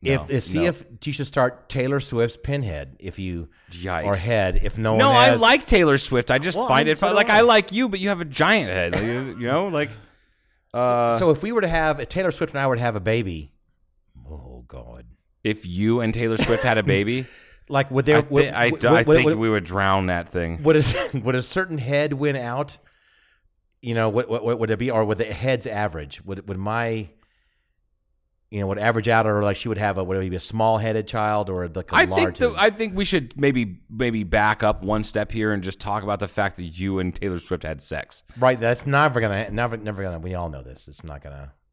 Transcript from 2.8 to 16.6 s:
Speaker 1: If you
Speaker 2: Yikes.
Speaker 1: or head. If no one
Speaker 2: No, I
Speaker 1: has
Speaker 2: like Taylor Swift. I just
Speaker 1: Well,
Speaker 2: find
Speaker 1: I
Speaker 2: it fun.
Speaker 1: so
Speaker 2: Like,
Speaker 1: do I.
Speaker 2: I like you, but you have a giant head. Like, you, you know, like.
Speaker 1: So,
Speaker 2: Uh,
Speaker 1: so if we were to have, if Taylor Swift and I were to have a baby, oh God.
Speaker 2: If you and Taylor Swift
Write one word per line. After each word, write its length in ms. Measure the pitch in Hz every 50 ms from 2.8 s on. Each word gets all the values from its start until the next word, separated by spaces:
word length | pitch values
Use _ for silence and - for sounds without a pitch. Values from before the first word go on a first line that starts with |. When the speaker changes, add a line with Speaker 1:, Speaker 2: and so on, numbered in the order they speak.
| 69 67 65 _
Speaker 1:
If 200 | - 92 85 -
you 280 | 98 92 87 85 82 - _ _ _ _
Speaker 2:
Yikes. 340 | 85 87 87 95 90 82 82
Speaker 1:
or 120 | 101 101
head. 440 | 95 87 113 120 110 98 92 90 - -
If 120 | 101 -
no 160 | 113 110 110 110
one 60 | 110
Speaker 2:
No, 120 | 262 277
I 160 | 269 247 - -
Speaker 1:
has 120 | - 233
Speaker 2:
like 240 | 226 226 254 277 -
Taylor 320 | - - 202 175 151 143
Swift. 360 | 135 - - 135 123 120 - 127
I 60 | 131
just 200 | 143 175 180 196
Speaker 1:
Well, 80 | 240 254
Speaker 2:
find 200 | 131 135 147 156
Speaker 1:
I 40 | 156
Speaker 2:
it 60 | 151
fun. 120 | - 180
Speaker 1:
so 40 | 202
Speaker 2:
Like, 120 | 214 - 233
Speaker 1:
do 40 | 214
I. 40 | 208
Speaker 2:
I 20 | 233
like 280 | 240 233 214 208 214 185
you, 160 | 220 262 247
but 120 | 196 196
you 80 | 185 202
have 100 | 202 175
a 40 | 170
giant 420 | 151 135 - 151 170 214 220 156 101
head. 240 | 90 92 87 85 87
Like, 80 | 92 101
you, 320 | 113 117 123 135 135 117 -
you 80 | 120
know, 200 | 117 131 156 190 202
like. 220 | 175 147 147 143 107 - - _ _ _ _ _ _ _ _ _ _ _ _ _ _
Speaker 1:
So, 40 | 120
Speaker 2:
Uh, 320 | 123 123 120 120 120 117 117
Speaker 1:
so 180 | 117 185 170
if 120 | 156 139 175
we 100 | 208 240
were 80 | 233
to 80 | 196 175
have, 320 | 165 165 160 156 151 143
if 80 | 127 -
Taylor 240 | - 175 190 180 156
Swift 200 | - 131 - -
and 80 | 143
I 60 | 139
were 80 | 135 127
to 80 | 117 120
have 140 | 120 110
a 40 | 107
baby, 520 | 92 101 110 117 117 95 85 80 73 73 _ _ _ _ _ _ _ _ _ _ _ _ _ 65 60 65
oh 360 | 76 76 62 62 62 62 60
God. 400 | 60 - 64 58 58 60 57 57 57 58 _ _ _ _ _ _
Speaker 2:
If 200 | - - - -
you 340 | 87 87 90 104 107 113 123
and 120 | 120 110 110
Taylor 240 | 117 120 113 113
Swift 280 | 110 - - 117 107